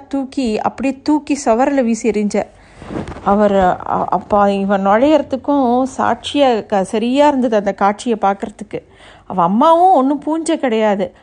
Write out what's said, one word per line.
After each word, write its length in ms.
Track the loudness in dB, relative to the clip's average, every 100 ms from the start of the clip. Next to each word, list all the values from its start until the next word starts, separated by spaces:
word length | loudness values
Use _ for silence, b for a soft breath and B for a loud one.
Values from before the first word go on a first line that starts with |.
| -2
தூக்கி, 500 | -8 -6 -4 -4 -2
அப்படியே 440 | -4 -4 -6 -4
தூக்கி 320 | -2 -2 0
சுவரில் 500 | -4 0 2 2 2
வீசி 260 | 0 0 -2
எறிஞ்ச. 320 | -2 -2 -2 -6 B B B B -10 -10 -8
அவர், 300 | -2 2 2
அ-, 500 | 4 2 0 -4 -4 -2
அப்பா 420 | -4 0 2 2
இவன் 380 | 0 0 0 2
நுழையறதுக்கும் 960 | 2 4 2 0 -6 -2 0 2 0 -2 -2
சாட்சியா 680 | -2 -2 -4 0 2 2 -2
க-, 160 | -2
சரியா 460 | -2 -2 -2 2 2
இருந்தது 280 | 2 0 0
அந்த 180 | -2
காட்சியை 440 | 0 0 0 -4 -2
பார்க்கறதுக்கு. 600 | -2 -2 -8 -12 -12 -14 -14 B B B B
அவ 160 | -2
அம்மாவும் 500 | 0 2 4 6 6
ஒண்ணும் 300 | 4 2 -2 -4
பூஞ்ச 300 | -6 -2 -2
கிடையாது. 580 | -2 0 0 0 -4 b